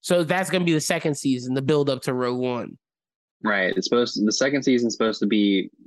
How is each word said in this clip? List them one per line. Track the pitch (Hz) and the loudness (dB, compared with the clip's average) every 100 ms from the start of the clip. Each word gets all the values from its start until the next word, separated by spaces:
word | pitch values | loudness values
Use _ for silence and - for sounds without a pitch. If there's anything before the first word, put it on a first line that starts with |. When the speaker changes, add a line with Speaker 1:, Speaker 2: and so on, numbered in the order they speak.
Speaker 1:
So | - 175 | 0 0
that's | 160 180 180 | 2 0 0
gonna | 185 175 | 0 2
be | |
the | 156 | 0
second | - 170 160 143 | 0 -2 0 -2
season, | 139 127 123 | -2 -2 -2
the | 131 | -4
build | 135 151 143 | 2 2 2
up | 131 | 0
to | - | -2
Rogue | 127 123 127 | -2 -2 -2
One. | 127 120 101 - _ _ _ _ _ _ | -2 -4 -8 -14 _ _ _ _ _ _
Speaker 2:
Right. | 107 104 92 92 | -2 0 0 0
It's | 95 | 0
supposed | 120 120 - | 0 0 0
to, | 104 | 0
the | |
second | 104 135 139 | 2 0 0
season's | 131 123 120 104 | 2 2 0 0
supposed | 113 104 | -2 0
to | 107 | 0
be | 107 104 98 - _ | 2 4 2 -2 _